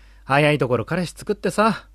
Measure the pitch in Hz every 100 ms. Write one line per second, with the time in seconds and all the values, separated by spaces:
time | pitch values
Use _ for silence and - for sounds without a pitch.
0 | - - - 139 151 147 131 120 107 170
1 | 170 - - 208 202 - 220 180 -